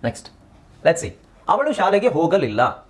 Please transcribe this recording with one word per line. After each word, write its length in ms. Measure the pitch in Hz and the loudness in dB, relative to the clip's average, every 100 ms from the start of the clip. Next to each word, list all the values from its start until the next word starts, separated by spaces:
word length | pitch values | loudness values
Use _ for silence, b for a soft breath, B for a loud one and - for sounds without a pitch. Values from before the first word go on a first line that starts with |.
| 120 | -6
ನೆಕ್ಸ್ಟ್. 220 | 107 - _ - - _ - 156 | -8 -18 _ -20 -20 _ -2 0
Let's 160 | 170 | 0
see. 80 | 95 - _ _ - | -4 -12 _ _ -2
ಅವಳು 160 | 269 294 285 | 0 0 0
ಶಾಲೆಗೆ 320 | 196 202 240 151 | 2 2 2 0
ಹೋಗಲಿಲ್ಲ. 460 | 165 190 135 107 123 - - | 2 2 0 0 -2 -2 -18